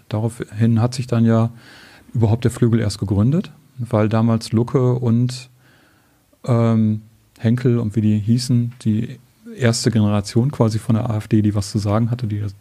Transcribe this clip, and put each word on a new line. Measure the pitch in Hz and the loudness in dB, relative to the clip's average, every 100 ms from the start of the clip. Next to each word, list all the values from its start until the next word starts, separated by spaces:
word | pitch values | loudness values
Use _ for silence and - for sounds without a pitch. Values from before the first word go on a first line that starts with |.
| - | -8
Daraufhin | 107 113 - - 107 117 113 | -4 -4 -6 -12 0 2 2
hat | 123 | 0
sich | 127 123 | -2 -4
dann | 117 | 2
ja | 113 113 113 - - - - - - | 4 4 0 -4 -20 -20 -20 -20 -8
überhaupt | - 110 117 | 0 0 2
der | 117 | -2
Flügel | - 117 113 | 0 0 2
erst | 107 - | 0 -4
gegründet, | 98 101 117 165 - - _ - | -2 2 2 0 -4 -14 _ -12
weil | 117 107 107 | -4 0 2
damals | 113 113 113 - | 2 2 0 0
Lucke | 113 123 139 127 | -2 0 0 0
und, | 123 123 117 123 - - _ _ _ _ _ _ _ _ _ | 0 0 0 0 -4 -16 _ _ _ _ _ _ _ _ _
ähm, | - 117 117 110 107 107 - _ _ - | -2 2 2 4 2 0 -8 _ _ -4
Henkel | 113 123 127 120 | 0 2 2 0
und | 110 110 | 0 0
wie | |
die | 107 107 | 2 2
hießen, | 101 120 123 120 120 - | 2 0 2 0 0 -4
die | 113 107 127 - _ _ - - | -2 -2 -4 -10 _ _ -18 -2
erste | 120 117 123 | 0 2 0
Generation | 110 104 104 98 120 131 | 2 2 0 -2 0 0
quasi | - 113 107 | 0 0 0
von | - | -2
der | 110 110 | -2 0
A | 107 | -6
F | - | 0
D, | 113 | 2
die | 104 | 2
was | 101 - | 0 -2
zu | 107 | -4
sagen | 101 107 117 | 0 0 0
hatte, | 120 104 | -2 -4
die | 104 | -6
das, | 104 98 | -8 -10